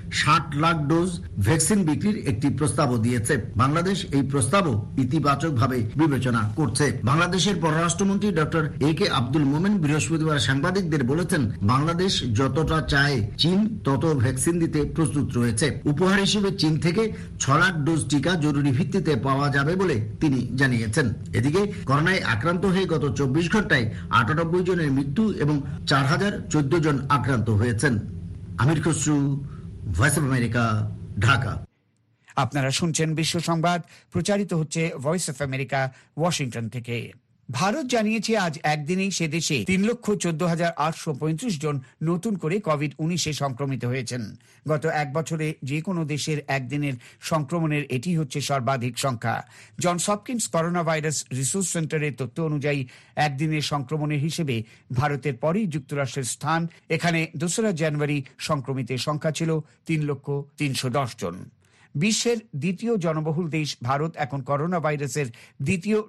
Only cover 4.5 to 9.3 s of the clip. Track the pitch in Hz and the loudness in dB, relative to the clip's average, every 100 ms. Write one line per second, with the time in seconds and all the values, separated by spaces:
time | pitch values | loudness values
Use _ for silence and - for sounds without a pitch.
4.5 | 202 170 107 - 139 131 160 143 139 165 | 2 2 0 -2 -2 0 2 2 2 0
5.5 | 127 131 127 107 139 156 127 127 117 107 | 2 2 0 -2 2 2 2 2 0 0
6.5 | 110 143 120 143 - 104 151 175 185 208 | 0 0 2 0 2 0 2 2 2 2
7.5 | 180 160 156 170 170 196 196 208 165 151 | 2 2 2 0 2 2 2 2 2 2
8.5 | 165 156 - 143 156 196 135 117 | 2 0 2 2 2 2 2 2